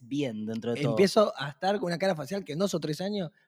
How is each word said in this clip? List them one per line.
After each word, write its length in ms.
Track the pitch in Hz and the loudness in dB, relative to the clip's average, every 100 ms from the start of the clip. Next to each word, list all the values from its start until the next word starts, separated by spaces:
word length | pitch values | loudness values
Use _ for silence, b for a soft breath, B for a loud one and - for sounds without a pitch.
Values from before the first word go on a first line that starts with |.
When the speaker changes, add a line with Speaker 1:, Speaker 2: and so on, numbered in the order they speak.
| 120 | -6
Speaker 1:
bien 400 | 143 139 107 107 | -2 -2 -2 -4
dentro 260 | 113 117 | -4 -2
de 80 | 120 | 0
todo. 100 | 143 | 2
Speaker 2:
Empiezo 400 | 113 190 226 208 - | 4 4 6 4 2
a 120 | 139 | -8
estar 260 | - 185 202 | -4 -2 0
con 100 | 175 | 0
una 120 | 170 | 0
cara 160 | 190 165 | 0 0
facial 280 | 131 196 185 | -4 -6 -6
que 80 | |
en 60 | 147 | 0
dos 140 | 196 | 0
o 60 | 170 | 0
tres 200 | 147 151 | -2 -4
años 280 | 185 208 165 _ | -2 -4 -4 _